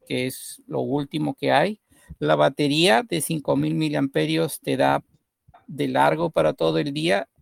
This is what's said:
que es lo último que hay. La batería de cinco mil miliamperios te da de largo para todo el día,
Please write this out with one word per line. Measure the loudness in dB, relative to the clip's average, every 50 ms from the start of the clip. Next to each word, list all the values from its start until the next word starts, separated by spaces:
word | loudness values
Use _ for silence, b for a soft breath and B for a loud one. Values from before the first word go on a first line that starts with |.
| _
que | -6 -4 -4 -4
es | -4 -6 -10 -14 -16 -18 -18 _ -8
lo | -6 -4
último | -2 -2 -2 -4 -4 -4 -4 -4 -4 -4 -4
que | -2 0 2
hay. | 2 2 2 0 -2 -8 B B B B B B B -2
La | 0 2 4
batería | 4 4 2 2 0 0 2 2 4 4 4 4 2
de | 0 -2 -4 -4
cinco | -4 -4 -6 -4 -2 -2 0
mil | 0 0 0 0
miliamperios | 0 -2 0 0 0 -2 0 0 -2 -2 0 0 -2 -2 -2 -4 -6
te | -6 -4 0
da | 2 2 2 2 0 -2 _ _ _ _ _ _ _ _ _ -20 -20 _
de | -12 -6 -6 -4
largo | 0 2 4 4 4 2 0 -2 -2
para | 0 0 0 0 0
todo | 0 0 0 0 0
el | -2 -2 -4
día, | -2 0 0 0 0 -2 _ _ _